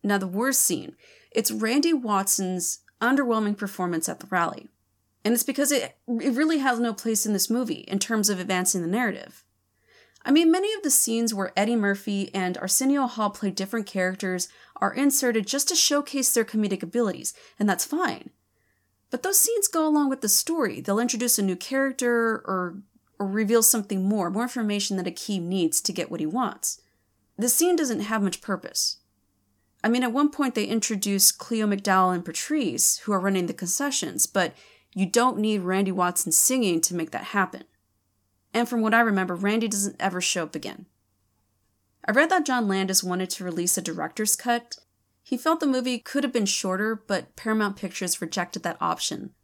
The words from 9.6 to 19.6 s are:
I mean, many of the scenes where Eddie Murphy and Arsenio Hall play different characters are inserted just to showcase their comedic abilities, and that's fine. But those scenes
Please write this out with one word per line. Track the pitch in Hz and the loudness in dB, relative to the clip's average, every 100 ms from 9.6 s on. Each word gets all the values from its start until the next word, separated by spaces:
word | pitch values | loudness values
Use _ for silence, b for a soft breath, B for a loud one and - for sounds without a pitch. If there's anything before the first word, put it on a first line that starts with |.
| _ _ b b b b - | _ _ b b b b 4
I | |
mean, | 294 330 | 6 6
many | 349 403 | 4 2
of | 427 | -2
the | 320 | 2
scenes | - - 226 233 | 2 2 0 0
where | 208 185 - | -2 -2 0
Eddie | 214 240 | 2 2
Murphy | 202 196 - 202 196 | 2 0 -2 -4 -2
and | 196 180 180 | -2 -2 -2
Arsenio | 190 - 262 285 254 | 0 2 2 2 0
Hall | 220 208 | 0 -4
play | 202 208 | -2 -4
different | 190 190 226 202 | -4 -4 -4 -4
characters | 190 185 185 190 185 - B B - | -2 -2 -2 -4 -4 -6 B B -2
are | 196 | -2
inserted | - 285 269 254 220 202 | 2 2 4 2 0 0
just | 277 - | -2 0
to | 349 | 2
showcase | - 285 285 277 240 | 2 2 0 -2 2
their | 233 | 2
comedic | 220 220 208 190 | 0 0 0 -2
abilities, | 165 240 220 143 - B B _ | -2 0 0 -2 -8 B B _
and | 214 | 0
that's | 175 - | 0 -2
fine. | 302 370 - - _ _ _ _ _ _ _ _ | 0 -2 -4 -12 _ _ _ _ _ _ _ _
But | 247 | -4
those | 370 392 | 0 2
scenes | - 466 | 2 2